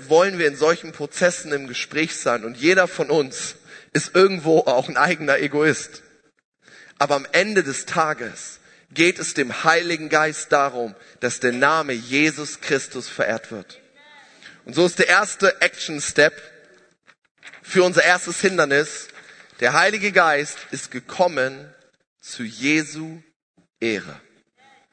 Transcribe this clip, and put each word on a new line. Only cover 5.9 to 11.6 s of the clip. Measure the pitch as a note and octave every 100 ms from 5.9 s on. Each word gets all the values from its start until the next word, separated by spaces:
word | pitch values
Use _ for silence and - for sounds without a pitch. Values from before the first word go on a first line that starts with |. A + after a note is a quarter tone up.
| - _ _ _ _ _ _ _ - - -
Aber | C#3+ C#3+
am | C3+
Ende | E3 G3+ G3+
des | C#3+ C3
Tages | - F3+ D#3 D3+ A#2 F#2 - - _ _ _
geht | C#3 E3+ F3+
es | D#3+
dem | - B2+ G#2+
Heiligen | D#3+ E3 F3 E3 D#3
Geist | D#3 D#3 D3+ -
darum, | D3 C#3 B2 A#2 G2 - -
dass | B2 -
der | B2
Name | A#2+